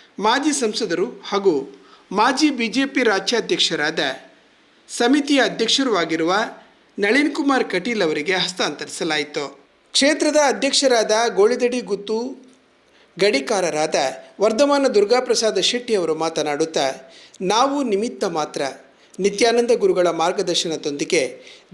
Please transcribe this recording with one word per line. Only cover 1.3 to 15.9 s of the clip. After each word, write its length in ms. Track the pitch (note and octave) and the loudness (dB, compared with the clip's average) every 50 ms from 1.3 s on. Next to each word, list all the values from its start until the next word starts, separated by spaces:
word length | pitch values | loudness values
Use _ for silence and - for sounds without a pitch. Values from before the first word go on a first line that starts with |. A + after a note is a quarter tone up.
| G#3 G3+ G3+ G3 D#3 C3+ C#3 - - - - - - - _ _ | -4 0 2 2 2 2 -2 -6 -14 -20 -20 -20 -20 -20 _ _
ಮಾಜಿ 380 | F#3 G3+ A3 C4+ C4+ C4+ D4+ D4+ | 0 2 2 2 2 2 2 0
ಬಿ 180 | B3+ A#3 A#3 | 0 -2 -4
ಜೆ 180 | A3 - C4 C#4 | -2 0 -2 -2
ಪಿ 180 | C#4 - C#4+ B3 | 0 0 0 2
ರಾಜ್ಯಾಧ್ಯಕ್ಷರಾದ 960 | A3 G3+ F#3+ F#3 - A#3+ A3+ F#3 F3+ F#3 D#3 - - E3+ D3+ D3 D#3 D#3+ F3 D#3 C3+ B2+ - - - - _ _ _ _ _ _ _ _ _ _ - - | 2 2 0 -2 -2 -2 -2 -2 -2 -2 0 0 -2 -2 -2 -2 -2 -2 -2 -2 -4 -4 -8 -14 -20 -20 _ _ _ _ _ _ _ _ _ _ -10 -4
ಸಮಿತಿಯ 440 | - A#3+ A#3+ C#4 D4+ C#4+ - C#4+ C4+ | 0 2 2 2 2 2 2 2 2
ಅಧ್ಯಕ್ಷರೂ 540 | A#3 F#3+ F3 E3+ A3+ G#3 - - C4+ B3+ G#3 | 2 0 0 -2 -2 0 0 0 0 0 0
ಆಗಿರುವ 380 | F3 E3 D#3+ D#3+ D#3+ D#3+ E3+ F#3 G#3 - - - - - _ _ _ _ _ _ - | 0 0 0 -2 0 0 0 0 0 -2 -4 -8 -14 -20 _ _ _ _ _ _ -2
ನಳಿನ್ 360 | G3+ G3+ A#3 C#4+ D4 D4+ C#4+ | 0 2 2 2 2 0 -2
ಕುಮಾರ್ 280 | - C#4 C#4 C4+ B3 - | -2 0 2 2 2 0
ಕಟೀಲ್ 380 | - - F3+ F3+ A#3+ A#3 G#3+ | 0 -2 -4 -2 -2 -2 0
ಅವರಿಗೆ 320 | F3+ D#3 D3+ D3+ D3 F#3+ F#3 | 0 0 0 -2 -2 -2 0
ಹಸ್ತಾಂತರಿಸಲಾಯಿತು. 1300 | F3+ F3 F3 - - A#3 F3 D3 D3 D3+ D3 - - F#3 E3 D#3 D3+ - D3+ - D#3 C#3+ C3 - - _ _ _ _ _ _ | 0 -2 -4 -4 -4 -4 -4 -4 -6 -10 -12 -8 -6 -4 -2 -2 -2 -4 -4 -6 -6 -8 -8 -10 -16 _ _ _ _ _ _
ಕ್ಷೇತ್ರದ 440 | - - C4 C#4+ D#4 D4 D#4 D4+ D4 D4+ D4 | 0 2 2 4 2 2 0 2 2 4 4
ಅಧ್ಯಕ್ಷರಾದ 640 | C4+ A3 G3 C4 C#4 - - C#4 C4+ A#3+ A3+ G#3 F#3 G#3+ A3 A#3 A3+ F#3+ | 2 2 0 -2 0 0 2 2 2 2 2 2 2 2 2 0 0 2
ಗೋಳಿದಡಿ 460 | F#3 G3+ A3+ B3 A3 A#3+ A#3+ B3+ B3 | 4 4 4 4 2 0 0 0 -2
ಗುತ್ತು 720 | G#3 F3+ G3+ F#3+ G3+ A3 A3 A3+ A#3+ C4+ C#4 - - - - _ _ _ _ _ _ _ _ _ _ _ _ - | -4 -6 -6 -6 -4 -6 -6 -4 -6 -8 -12 -14 -20 -20 -20 _ _ _ _ _ _ _ _ _ _ _ _ 0
ಗಡಿಕಾರರಾದ 760 | F#3+ G#3 A3+ C#4 C4 A#3+ A3+ F#3+ F3+ D#3+ D3 D3+ D#3 D#3+ F3 E3+ C#3+ C3 C3 - - - - - | 2 2 2 0 0 -2 -2 0 0 0 0 0 0 0 0 0 0 -2 -4 -6 -14 -18 -4 0
ವರ್ಧಮಾನ 440 | F#3+ - A3 A3 C#4+ C#4+ C#4+ C#4+ C4+ B3+ G#3 | 0 2 4 4 4 4 4 2 2 2 4
ದುರ್ಗಾಪ್ರಸಾದ 640 | G#3 G3+ G3+ A#3+ B3+ B3+ B3+ A3+ G3+ A3+ G#3+ F#3+ | 2 4 4 2 2 2 0 0 0 0 0 0
ಶೆಟ್ಟಿ 380 | G3 - - B3 A#3+ A#3+ - | 0 0 0 -2 -2 -2 -2